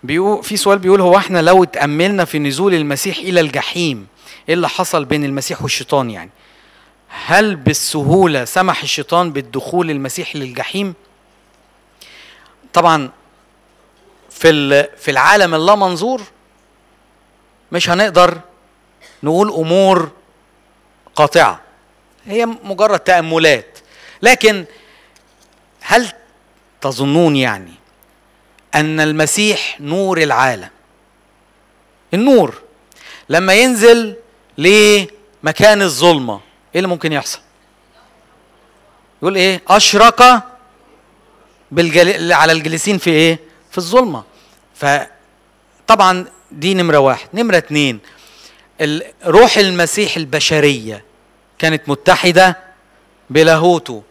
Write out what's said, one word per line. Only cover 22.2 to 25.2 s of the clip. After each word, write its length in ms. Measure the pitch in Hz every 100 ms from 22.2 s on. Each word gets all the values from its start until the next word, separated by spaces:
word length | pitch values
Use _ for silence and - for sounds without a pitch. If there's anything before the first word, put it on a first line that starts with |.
| -
هي 200 | 208 233
مجرد 540 | 226 202 185 214 190
تأملات. 800 | - 180 165 160 160 127 - - _ _ - -
لكن 420 | 220 247 220 202 165 - _ _ _ _